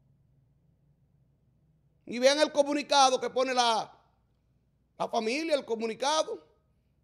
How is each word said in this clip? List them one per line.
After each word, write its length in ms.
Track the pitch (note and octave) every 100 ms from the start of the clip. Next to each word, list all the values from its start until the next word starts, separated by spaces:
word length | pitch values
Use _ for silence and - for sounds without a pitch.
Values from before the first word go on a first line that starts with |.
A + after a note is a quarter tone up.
| _ _ _ _ _ _ _ _ _ _ _ _ _ _ _ _ _ _ _ _ -
Y 120 | A#3
vean 220 | B3+ C#4+
el 100 | D4+
comunicado 720 | D4 C#4+ C#4+ - C#4+ C4 B3+
que 100 | A#3+
pone 240 | A#3+ C4
la, 420 | B3+ A#3+ A3 D#3 - _ _ _ _ _ _ _ _ _ -
la 100 | -
familia, 460 | A#3 A3 C4+ D#4+
el 100 | D4
comunicado. 840 | - A3+ A3+ A3 C4+ D#4 D#4 G4+ - _ _ _ _ _